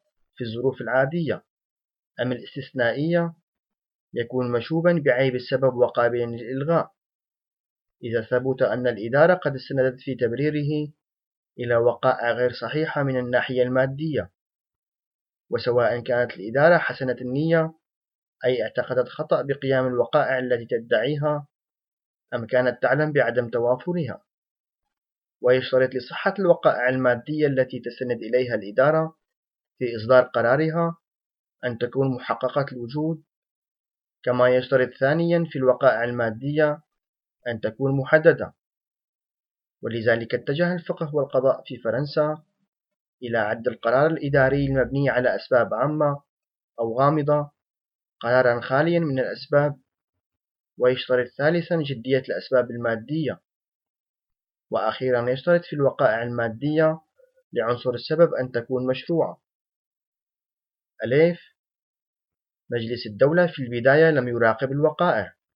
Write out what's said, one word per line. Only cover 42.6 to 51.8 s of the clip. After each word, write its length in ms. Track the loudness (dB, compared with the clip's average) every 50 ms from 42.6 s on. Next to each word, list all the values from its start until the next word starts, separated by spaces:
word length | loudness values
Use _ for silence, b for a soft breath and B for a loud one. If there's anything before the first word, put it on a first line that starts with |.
| _ _ _ _ _ _ _ _ _ _ _ _ -8
إلى 140 | -4 -2
عد 300 | -2 0 -2 -2 -4 -4
القرار 440 | -6 -4 -2 0 0 2 4 4 2
الإداري 540 | 0 -2 -2 0 2 2 2 2 2 0 0
المبني 440 | 0 0 0 0 0 0 0 0 0
على 260 | 0 2 0 0 0
أسباب 380 | -2 -2 0 2 2 2 0 -2
عامة 500 | -2 -2 -2 0 0 0 0 -2 -4 -8 _ _ _ _ _ _ _ _ _ _ -6
أو 200 | -6 -2 0 2
غامضة 520 | 2 2 2 2 2 2 0 0 0 -4 _ _ _ _ _ _ _ _ _ _ _ _ _ -8
قرارًا 420 | -2 2 2 4 4 4 2 0
خاليًا 380 | -2 -2 0 0 2 2 2 0
من 200 | 0 0 0 -2
الأسباب، 600 | -2 -4 -6 -10 -4 0 2 2 2 2 -2 -6 _ _ _ _ _ _ _ _ _ _ _ _ _ _ _ _ _ _ _
ويشترط 500 | 0 2 2 2 0 -2 -2 0 0 0
ثالثًا 480 | -2 -4 -2 0 0 0 0 -2 -2 -2
جدية 440 | -2